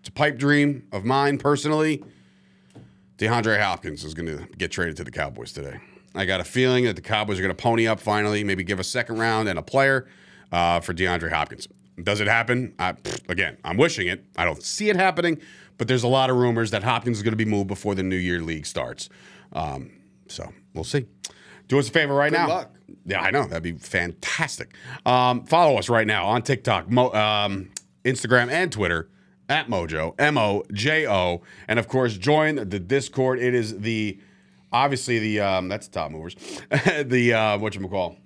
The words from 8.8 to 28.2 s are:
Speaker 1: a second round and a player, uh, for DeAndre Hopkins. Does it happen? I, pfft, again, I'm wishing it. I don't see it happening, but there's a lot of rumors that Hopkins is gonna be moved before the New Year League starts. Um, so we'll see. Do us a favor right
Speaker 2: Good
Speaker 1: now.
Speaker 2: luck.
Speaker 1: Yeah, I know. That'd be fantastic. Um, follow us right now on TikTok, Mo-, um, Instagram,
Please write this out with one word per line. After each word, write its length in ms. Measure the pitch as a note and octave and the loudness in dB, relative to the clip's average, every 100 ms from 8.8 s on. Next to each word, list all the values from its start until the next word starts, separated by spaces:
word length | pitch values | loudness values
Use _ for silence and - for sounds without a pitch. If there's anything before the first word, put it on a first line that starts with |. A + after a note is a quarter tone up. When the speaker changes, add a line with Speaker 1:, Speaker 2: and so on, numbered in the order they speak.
Speaker 1:
a 40 | |
second 340 | F#2 B2 A#2 A2+ | -4 -4 -4 -2
round 300 | A2+ A2 A2 | 0 2 0
and 100 | E2+ | -4
a 40 | |
player, 460 | - C3+ C3+ C3+ B2+ - - - - | -2 2 4 2 -2 -20 -20 -20 -4
uh, 300 | F2 E2+ E2+ | 2 2 2
for 140 | E2 | 0
DeAndre 360 | E2+ F#2 F2 E2 | -2 0 0 0
Hopkins. 380 | D#2+ D2 - - - _ - | -2 -2 -6 -18 -20 _ -8
Does 180 | E2+ G#2 | -2 0
it 60 | G2+ | 2
happen? 480 | A2+ A2+ B2 B2+ - | 2 2 -2 -2 -4
I, 140 | F2+ | -4
pfft, 360 | - - - - | -4 -10 -12 -6
again, 300 | F2+ F2 - | -2 -2 -4
I'm 120 | - F2+ | -6 2
wishing 320 | D#3+ E3 F2+ | 2 2 -4
it. 160 | F2+ - - | -4 -8 -2
I 80 | |
don't 180 | F2 - | -2 -2
see 260 | - - G#3 | -8 -4 0
it 80 | F#3+ | 2
happening, 440 | F#3+ E3+ E3+ D#3+ - - - _ | 2 2 -2 -2 -8 -20 -20 _
but 80 | A#2 | 0
there's 160 | B2+ | 2
a 60 | A#2+ | 4
lot 220 | C3 B2+ | 2 4
of 60 | B2+ | 4
rumors 360 | B2 A#2 A2+ | 2 2 0
that 100 | G#2+ | -2
Hopkins 360 | G#2+ A#2 A#2+ A2+ | 0 0 0 0
is 40 | |
gonna 140 | G#2 A2 | 0 0
be 80 | |
moved 240 | A2 G#2 G2 | 0 0 0
before 260 | G2 G#2 | -4 -4
the 80 | G2 | -2
New 140 | F#2 F#2 | 0 0
Year 240 | F2 F2 | 0 -2
League 260 | E2 D#2+ D2 | -4 -6 -6
starts. 420 | - B1 - - - - - - | -6 -6 -8 -14 -16 -20 -20 -12
Um, 400 | - D#2+ C2+ B1+ - _ _ _ | -6 -6 -6 -12 -18 _ _ _
so 260 | - - - _ | -14 -14 -14 _
we'll 80 | - | -10
see. 240 | D#2+ C#3+ A#2+ _ - - - - - | -4 -4 -6 _ -18 -18 -20 -20 0
Do 100 | C3+ | 0
us 100 | C3+ | 2
a 40 | |
favor 220 | E3 D3 | 0 2
right 180 | C#3 D3 | 2 2
Speaker 2:
Good 60 | E3 | 2
Speaker 1:
now. 100 | E3 | 2
Speaker 2:
luck. 260 | F3+ C#3 - - - F2 | 0 -6 -18 -20 -20 -4
Speaker 1:
Yeah, 140 | F#2+ | -2
I 100 | F2 | 0
know. 140 | G#2 | 0
That'd 180 | E2 E2 | 0 -4
be 100 | E2+ | -6
fantastic. 1000 | E2 - F#2+ F2 - - - D#3+ - - - - B2+ - | -8 -4 -2 -2 -6 -6 -4 -4 -6 -12 -16 -16 -6 2
Um, 380 | B2+ B2+ B2 | 4 4 2
follow 340 | - D#3+ E3+ B2 | 2 6 6 4
us 100 | F2+ | 4
right 180 | A#2 G#2+ | 2 4
now 200 | G#2 F2+ | 2 2
on 160 | A#2+ | 0
TikTok, 480 | A#2+ C3 - G2+ E2+ | 0 -2 2 0 2
Mo-, 220 | A#2+ B2+ | 2 4
um, 580 | G#2+ G#2+ G#2+ G#2 F#2+ F#2 - _ _ | 2 2 2 0 -2 -8 -16 _ _
Instagram, 460 | A#2+ B2 | -2 -2